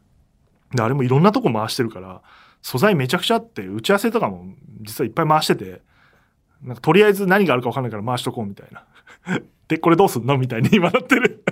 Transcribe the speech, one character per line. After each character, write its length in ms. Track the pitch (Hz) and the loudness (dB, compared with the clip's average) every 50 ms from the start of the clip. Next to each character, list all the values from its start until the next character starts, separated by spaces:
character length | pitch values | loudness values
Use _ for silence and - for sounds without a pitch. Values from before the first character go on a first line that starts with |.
| _ _ _ _ _ _ _ _ _ _ _ _ _ _ - | _ _ _ _ _ _ _ _ _ _ _ _ _ _ -2
で、 80 | 120 | -2
あ 60 | 110 113 | 0 0
れ 60 | 135 | 0
も 80 | 147 | 0
い 60 | 127 123 | 2 2
ろ 100 | 131 143 | 4 4
ん 40 | |
な 100 | 175 214 | 4 4
と 80 | 208 269 | 2 2
こ 120 | 226 165 | 0 0
回 160 | 113 107 110 113 | -2 -2 -4 -4
し 60 | - | -4
て 60 | - | -4
る 80 | 120 110 | -4 -4
か 100 | - 92 | -6 -12
ら、 220 | 92 92 92 90 _ _ - - _ _ _ _ | -16 -16 -18 -20 _ _ -20 -20 _ _ _ _
素 160 | - - - 123 | -12 -6 -2 0
材 160 | 160 214 202 | 2 2 2
め 140 | 143 127 127 | 2 0 0
ち 60 | - | -2
ゃ 40 | 175 | -2
く 60 | - | 0
ち 80 | - | 0
ゃ 40 | 226 | -2
あ 20 | 226 | -2
っ 80 | 226 | -4
て、 200 | - - 123 95 | -8 -14 -12 -10
打 140 | 92 98 110 | -8 -8 -4
ち 100 | 113 - | 0 0
合 20 | 196 | 0
わ 40 | 202 | 2
せ 120 | - 233 | 0 0
と 100 | 233 226 | -2 -2
か 80 | 165 110 | -2 -4
も 180 | 95 87 90 92 95 - - - 110 110 | -6 -8 -14 -18 -20 -20 -20 -20 -20 -18
実 200 | 110 107 - - | -16 -12 -8 -6
は 40 | 139 | -6
い 40 | 113 | -4
っ 20 | |
ぱ 100 | - - | -2 -2
い 40 | 160 | 0
回 160 | 156 156 156 | 2 2 2
し 40 | 156 | 2
て 100 | - 175 | 0 -2
て、 240 | - 101 92 90 - _ _ _ _ _ _ _ _ _ _ _ _ _ _ _ _ | -2 -4 -14 -16 -18 _ _ _ _ _ _ _ _ _ _ _ _ _ _ _ _
な 100 | 135 127 | -16 -14
ん 40 | 123 | -12
か 60 | - | -4
と 100 | - 151 | 2 4
り 100 | 160 202 | 6 6
あ 60 | 208 214 | 6 6
え 40 | |
ず 140 | 196 185 202 | 4 2 2
何 200 | 175 190 208 202 | 2 4 4 4
が 80 | 156 123 | 2 2
あ 20 | |
る 60 | 127 | 0
か 80 | 123 120 | 0 -2
分 40 | 113 | -4
か 60 | 135 | -4
ん 20 | 127 | -4
な 40 | 117 | -6
い 20 | |
か 60 | 107 | -6
ら 80 | 104 98 | -6 -6
回 140 | 123 127 120 | -4 -4 -4
し 40 | |
と 100 | - 127 | -4 -6
こ 100 | - 123 | -6 -6
う 40 | 110 | -8
み 80 | 101 98 | -10 -12
た 100 | - - | -14 -20
い 40 | - | -20
な。 140 | - - - _ _ _ _ - - _ - | -20 -20 -20 _ _ _ _ -20 -20 _ -10
<laughs> 140 | 180 190 - - _ _ _ _ - | -8 -8 -8 -8 _ _ _ _ -6
で、 80 | 160 160 | -4 0
「こ 120 | - 170 | 2 2
れ 60 | 165 | 4
ど 80 | - - | 4 4
う 40 | - | 2
す 120 | - 123 | 2 -2
ん 60 | 110 | -2
の？」 100 | 123 143 131 | -2 0 0
み 100 | 127 127 | -2 -2
た 100 | 123 113 | -2 -2
い 40 | |
に 60 | - - | 0 2
今 180 | - 208 170 175 | 2 4 4 2
な 100 | - 254 | 0 0
っ 20 | |
て 140 | 254 - - | 0 0 0
る。 260 | - 254 - - - - - | 2 2 0 -2 -4 -8 -8